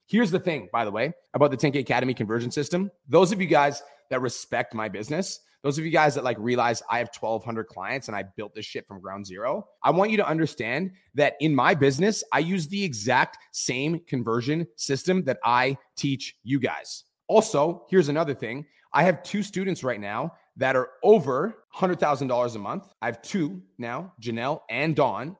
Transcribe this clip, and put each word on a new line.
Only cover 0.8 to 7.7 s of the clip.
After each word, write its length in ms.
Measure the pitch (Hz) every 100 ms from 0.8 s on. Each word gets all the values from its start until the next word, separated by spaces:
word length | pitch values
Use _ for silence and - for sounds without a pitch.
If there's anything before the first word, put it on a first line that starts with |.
| 110
the 60 |
way, 220 | 104 139 - _
about 180 | 127 143
the 60 | 131
ten 140 | 151
K 80 | 139
Academy 340 | 120 123 127
conversion 380 | 127 104 117 120
system. 400 | - 139 175 196 _ -
Those 240 | 151 180
of 100 | 202
you 60 | 180
guys 340 | 151 143 135 - _ -
that 120 | 131
respect 520 | 127 - - 120 -
my 160 | 113 107
business, 500 | 98 117 156 190 - _ _
those 140 | 139 143
of 80 | 160
you 60 |
guys 220 | 160 151 139
that, 100 | 127
like, 100 | 107
realize 440 | 117 123 120 113 -
I 60 | 117
have 140 | 113
twelve 340 | - 110 113 117
hundred 220 | 113
clients 420 | 104